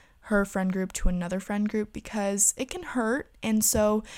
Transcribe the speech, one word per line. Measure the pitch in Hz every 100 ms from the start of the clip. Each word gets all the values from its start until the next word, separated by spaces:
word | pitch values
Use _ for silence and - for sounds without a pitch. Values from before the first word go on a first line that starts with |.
| - _
her | - 208 196
friend | 196 185
group | 190 185
to | - 196
another | 180 175 185
friend | - 208 208
group | 220 208
because | - - 214 202 202 - -
it | 262
can | 359
hurt. | 349 247 220 262 - -
And | 220 220 214
so | 220 214 214 214